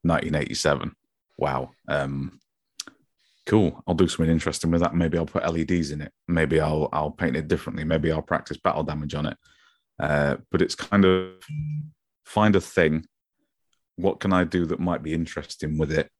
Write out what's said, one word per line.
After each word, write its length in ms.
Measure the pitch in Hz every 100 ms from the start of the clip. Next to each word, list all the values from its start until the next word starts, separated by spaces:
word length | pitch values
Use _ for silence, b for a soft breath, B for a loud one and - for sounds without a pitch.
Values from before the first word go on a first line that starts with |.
nineteen 320 | 85 80 -
eighty-seven. 580 | 76 69 - 78 71 - - _ _ _ -
Wow. 320 | 73 67 65 _ -
Um, 520 | 73 69 69 69 - _ _ _ _ - _ _ _ _ _ -
cool. 360 | 110 90 - -
I'll 80 |
do 140 | 87 90
something 240 | - 82
interesting 380 | 82 80 76 85
with 80 | 85
that. 140 | 85
Maybe 220 | 82 82 85
I'll 60 | 80
put 180 | -
L 120 | 85 82
E 80 |
Ds 280 | 82 87 73
in 80 | 73
it. 100 | 73 _ -
Maybe 340 | 85 76 78
I'll, 280 | 78 78 73
I'll 180 | 76 76
paint 240 | - 80 67
it 100 | 76
differently. 360 | 82 - -
Maybe 260 | 78 80 80
I'll 120 | 78
practice 340 | - 76 - 73
battle 240 | - 76
damage 320 | 80 76 73
on 120 | 76 76
it. 100 | - b b b b b -
Uh, 360 | 73 73 71 - -
but 100 | 80
it's 120 | 90
kind 300 | - - 101
of 260 | 92 92 92 92 - 151 - 151 - _ _ _
find 320 | - - 107 98
a 40 |
thing. 460 | - - 80 78 - _ _ _ _ _ _ _ _ -
What 220 | 95 -
can 140 | 95
I 100 | 92
do 220 | 85 90 82
that 140 | -
might 240 | 87 85
be 100 | 78
interesting 640 | 82 82 - 76 - 78 76
with 140 | 76
it? 180 | 78 73